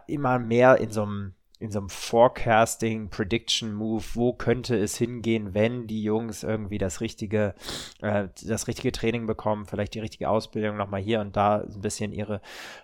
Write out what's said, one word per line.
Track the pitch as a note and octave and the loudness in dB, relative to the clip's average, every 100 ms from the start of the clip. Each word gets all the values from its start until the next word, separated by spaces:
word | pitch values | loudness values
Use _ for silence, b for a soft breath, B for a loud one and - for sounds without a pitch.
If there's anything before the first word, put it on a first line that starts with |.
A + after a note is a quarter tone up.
| - | -2
immer | D3 C#3 B2+ | -2 0 0
mehr | A2+ A#2+ B2+ C3 | 2 6 8 8
in | G#2+ | 4
so | G#2+ | -2
'nem, | G#2 G2+ G2 - _ - | -4 -4 -8 -12 _ -12
in | A2 | -6
so | G2+ | -6
'nem | G2 | -6
Forecasting, | - - - C#3 - B2 A2 A2+ - A2+ A2 G#2 | -8 2 6 6 6 4 6 4 2 -2 -4 -6
Prediction-Move, | - G2+ A#2 - - A2+ G#2 A2 A2 - | -4 -2 -2 0 -2 -2 -4 -2 -2 -2
wo | A2+ A#2+ | 0 0
könnte | A#2 A#2 B2 A#2+ A2+ | 2 0 0 2 0
es | G#2 - | 0 0
hingehen, | A#2+ B2 A2 A2+ G#2 | -2 -2 0 0 0
wenn | G2+ A2+ B2 A2 | 2 2 0 -6
die | A2 | -2
Jungs | G#2+ A2 A2+ G2+ | 0 0 0 -6
irgendwie | - A2 G2+ G#2 | -4 -4 -4 -2
das | F#2+ - | -2 -2
richtige, | A2+ - G#2 G#2+ G#2 - B B B B | -6 -6 -2 0 0 -2 B B B B
äh, | G#2+ G#2 F#2+ - F#2+ | -2 0 -2 -8 -4
das | G#2+ - | -4 -4
richtige | A#2 B2+ | -4 -2
Training | - A2+ A#2 A2+ | 0 -2 -2 -2
bekommen, | A2 G#2+ G#2+ G2+ | -2 -2 -2 -4
vielleicht | G2+ G#2 | -4 -4
die | A2+ | -4
richtige | G#2+ - D2 | -8 -4 0
Ausbildung, | A2 - A2 G#2+ G#2 | 0 0 -4 -2 -2
nochmal | G2 G2 | -4 -4
hier | G2+ A2+ | -2 -2
und | G2+ | 0
da | G#2 G2+ G#2+ | 2 4 2
ein | - G2 | -2 -6
bisschen | G2+ - G#2 | -6 -4 -6
ihre, | - G#2 G2+ B B B B | -6 -6 -6 B B B B